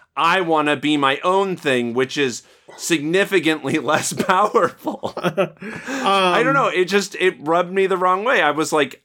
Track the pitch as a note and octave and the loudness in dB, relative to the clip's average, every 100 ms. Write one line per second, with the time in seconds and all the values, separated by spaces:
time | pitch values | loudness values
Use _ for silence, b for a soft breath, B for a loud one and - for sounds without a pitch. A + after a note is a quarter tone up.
0 | B - D#3+ F#3 E3+ D#3+ D3 D3 D3 D3+ | B -2 2 2 2 2 2 0 0 2
1 | C#3 C3+ F3+ F#3+ G3 F3+ D3 B2+ A#2+ A#2 | 2 0 0 0 0 -2 0 0 0 -2
2 | C3 D3 C3+ A2 b b b - - E3 | -2 -2 -2 -4 b b b -10 -4 -2
3 | D3+ F3+ G3 F#3+ D3+ D#3 C3 D#3 B2+ D3+ | 0 0 2 0 0 -2 -2 -2 0 -2
4 | - C3+ - F#3 G#3 A#3 F3 - - A3+ | -2 -4 0 2 2 2 0 -2 -10 -6
5 | - - F3+ F3 F3 - G3+ - - C4+ | -8 -4 -6 -2 -4 -6 -16 -14 -10 -4
6 | C4 D4 F#3 F3+ B3+ C#4 G#3+ E3 F3+ G3+ | 0 2 2 2 2 2 2 0 2 0
7 | G3 D3+ F#3 - C#3+ E3+ F3 F#3+ F#3+ F#3 | -2 0 0 0 0 0 0 0 0 2
8 | F#3 F#3 A3 A#3 D3+ D3 D#3 D#3+ C3+ - | 2 2 2 2 2 0 0 0 0 -4